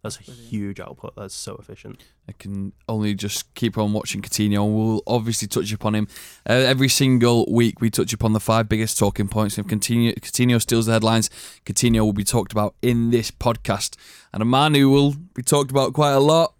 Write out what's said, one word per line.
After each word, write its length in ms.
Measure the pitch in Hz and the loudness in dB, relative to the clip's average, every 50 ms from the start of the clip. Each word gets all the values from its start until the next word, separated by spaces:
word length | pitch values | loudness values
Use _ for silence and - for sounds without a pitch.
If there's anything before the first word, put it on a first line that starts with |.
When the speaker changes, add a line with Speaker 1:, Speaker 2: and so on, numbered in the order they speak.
Speaker 1:
That's 180 | - 107 - - | -10 -12 -12 -12
a 20 | |
Speaker 2:
Brilliant. 260 | - - 123 120 120 117 | -18 -20 -20 -20 -14 -10
Speaker 1:
huge 280 | 117 107 101 98 95 95 | -8 -6 -6 -8 -10 -12
output. 360 | - - - - - - - | -14 -16 -16 -16 -16 -16 -14
That's 180 | 104 104 95 - | -14 -16 -14 -14
so 220 | - - 107 101 | -14 -12 -12 -14
efficient. 440 | - - - - - - 101 - _ _ _ _ _ _ - | -16 -16 -20 -20 -18 -16 -18 -18 _ _ _ _ _ _ -20
Speaker 3:
I 40 | |
can 420 | 110 _ - 98 101 98 98 95 - _ _ - | -20 _ -12 -10 -8 -8 -8 -10 -12 _ _ -6
only 260 | 113 107 107 104 101 | -4 -2 0 -2 -2
just 360 | 95 101 101 - - - _ _ | -2 -4 -6 -6 -8 -10 _ _
keep 220 | - 123 113 - | -2 -2 -2 0
on 160 | 110 107 104 | 0 -2 -2
watching 300 | 104 104 - - - 101 | -2 -4 -4 -6 -8 -8
Coutinho, 420 | 101 - - - 107 104 104 101 104 | -8 -6 -2 0 0 2 2 2 2
and 120 | 104 107 | 2 2
we'll 260 | 110 110 110 110 107 - | 2 0 0 0 -2 -2
obviously 440 | - 117 120 110 117 110 - 110 101 | -2 -2 -2 0 -2 -4 -4 -6 -4
touch 240 | - 110 90 107 | -4 -4 -4 -4
upon 240 | 107 - - 107 107 | -6 -4 -2 -2 -2
him. 100 | 107 107 - - - - - - _ _ - | -2 -2 -4 -8 -20 -20 -20 -20 _ _ 0
Uh, 40 | |
every 360 | 113 127 131 127 135 131 139 131 | 2 2 4 2 2 2 2 2
single 560 | - - 139 131 131 120 117 120 120 117 - - | 2 2 4 4 4 4 4 4 4 4 2 2
week 280 | 101 120 120 113 - - | 2 2 2 2 2 0
we 100 | 117 113 | -2 0
touch 220 | - - - - | 0 0 -2 -2
upon 220 | - - 117 110 107 | -2 -2 0 0 0
the 40 | 107 | 0
five 280 | - - 110 113 113 107 | 0 0 0 0 2 0
biggest 300 | 110 107 110 110 - - | 0 -2 -2 -2 0 0
talking 280 | 107 101 - - 104 | 0 0 0 -2 -4
points. 320 | 98 - 107 107 101 101 - | -2 0 -2 -2 -2 -4 -6
If 80 | 101 | -4
Coutinho, 480 | - 110 104 - - 120 117 117 117 - - | -4 -4 -4 -2 0 0 2 2 2 0 -4
Coutinho 400 | - - - - 123 123 120 113 | -10 -8 -2 0 2 2 2 2
steals 260 | - - 117 117 113 | 2 2 0 0 2
the 60 | 113 | 2
headlines, 360 | 113 113 107 110 113 113 107 - - - - - - _ _ | 2 2 2 2 2 2 0 -2 -8 -14 -20 -20 -20 _ _
Coutinho 400 | - 104 - 127 120 113 110 107 | -6 -2 0 2 4 4 4 2
will 80 | 107 | 2
be 100 | 101 104 101 | 0 0 -2
talked 280 | - - 120 95 - | 0 0 0 -2 0
about 240 | - 107 104 98 _ _ | -2 -2 -2 -2 _ _
in 280 | - 123 120 117 117 117 | -2 0 0 2 0 2
this 220 | 120 117 110 - | 0 0 0 -4
podcast. 640 | - - - 120 117 - - - 104 95 - - - _ - - - - _ _ | -10 -2 -2 -2 -2 -2 -2 -4 -4 -2 -4 -8 -10 _ -20 -20 -20 -20 _ _
And 100 | - 98 | -6 -4
a 40 | 110 | 0
man 280 | 120 127 135 147 156 151 | 2 2 2 4 4 4
who 140 | 143 139 135 | 4 6 6
will 260 | 135 143 143 147 139 147 170 - _ | 6 4 4 2 0 -4 -12 -14 _
be 80 | - | -8
talked 300 | 127 - 151 143 139 127 | -2 0 2 2 0 0
about 200 | 131 139 135 - | 0 0 0 0
quite 200 | 131 151 151 143 | 0 0 2 2
a 80 | 139 135 | 4 4
lot 340 | 139 147 160 165 165 - _ _ | 4 4 4 4 2 0 _ _